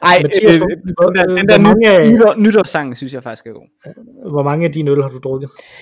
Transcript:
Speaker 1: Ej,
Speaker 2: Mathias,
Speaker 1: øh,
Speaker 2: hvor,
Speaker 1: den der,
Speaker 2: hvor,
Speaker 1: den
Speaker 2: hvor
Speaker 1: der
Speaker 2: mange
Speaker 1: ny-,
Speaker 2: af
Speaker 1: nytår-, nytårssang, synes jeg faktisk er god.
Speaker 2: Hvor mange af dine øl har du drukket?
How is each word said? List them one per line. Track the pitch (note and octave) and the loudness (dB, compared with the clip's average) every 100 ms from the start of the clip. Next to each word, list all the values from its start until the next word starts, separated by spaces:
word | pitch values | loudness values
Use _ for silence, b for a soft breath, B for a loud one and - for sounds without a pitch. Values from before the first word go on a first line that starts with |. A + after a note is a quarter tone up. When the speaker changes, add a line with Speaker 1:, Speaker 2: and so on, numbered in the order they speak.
Speaker 1:
Ej, | E3+ F3+ | 2 2
Speaker 2:
Mathias, | D3+ G3+ G3+ E3 | 2 0 2 2
Speaker 1:
øh, | |
Speaker 2:
hvor, | F3 | 0
Speaker 1:
den | E3+ F#3 F3 F3 F#3 | -8 -12 -2 0 0
der, | F3+ | -2
Speaker 2:
hvor, | F#3 | -2
Speaker 1:
den | G3 | 2
Speaker 2:
hvor | G#3 | 2
Speaker 1:
der | |
Speaker 2:
mange | G#3 G#3+ | 4 4
Speaker 1:
ny-, | A3+ | 4
Speaker 2:
af | F#3+ D#3 | 4 4
Speaker 1:
nytår-, | A3+ A3 A3 | 4 2 2
nytårssang, | G#3 G#3+ F#3 E3 C#3+ A#2+ | 2 2 -2 -6 -8 -12
synes | C3+ | -14
jeg | C3+ | -14
faktisk | B2 A2+ - | -14 -18 -18
er | |
god. | A2 _ _ D3+ - - _ G3 | -20 _ _ -20 -20 -20 _ -8
Speaker 2:
Hvor | D3 | -4
mange | C#3+ D3+ E3+ | -4 -2 -4
af | |
dine | D3+ D3 | -4 -2
øl | C#3+ | -2
har | C3+ | -2
du | B2+ | -8
drukket? | C3 C3+ C#3 _ B B | -10 -10 -12 _ B B